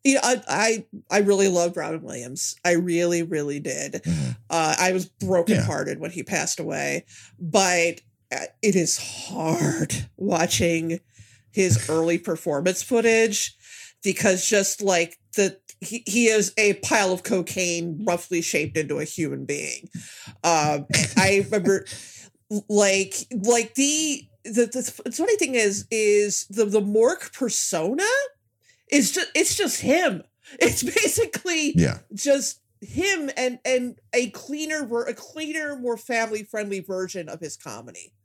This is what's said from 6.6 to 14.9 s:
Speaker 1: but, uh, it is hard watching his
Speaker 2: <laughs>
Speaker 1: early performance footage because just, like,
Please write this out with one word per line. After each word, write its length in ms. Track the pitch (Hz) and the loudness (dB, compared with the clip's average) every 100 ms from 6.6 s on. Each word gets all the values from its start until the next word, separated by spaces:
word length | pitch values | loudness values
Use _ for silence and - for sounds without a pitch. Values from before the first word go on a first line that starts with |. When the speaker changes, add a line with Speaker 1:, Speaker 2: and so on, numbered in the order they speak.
| 160 151 143 143 - - - - | -6 -4 -4 -4 -8 -20 -20 -12
Speaker 1:
but, 640 | 170 196 190 175 170 165 _ _ _ | 0 4 4 4 2 -2 _ _ _
uh, 140 | - - _ | -8 -8 _
it 120 | 214 | 2
is 240 | 190 156 - | 2 0 -2
hard 960 | - - - - 160 349 220 - - - - - | -6 -12 -10 -4 -2 0 0 0 -4 -4 -8 -6
watching 840 | 196 170 175 - 170 165 165 170 _ - - _ _ | -2 0 2 2 2 0 -2 -6 _ -20 -20 _ _
his 360 | - 185 113 - | 0 4 2 2
Speaker 2:
<laughs> 0 | |
Speaker 1:
early 280 | 160 165 170 | 0 2 0
performance 640 | - 233 170 143 180 180 | -2 -4 -2 0 0 -2
footage 720 | - 233 226 226 226 202 - _ - - - _ | 0 2 4 4 2 0 -4 _ -20 -20 -20 _
because 420 | 202 180 202 185 - | -4 2 2 2 2
just, 340 | 214 196 - | 2 2 0
like, 360 | 202 | 2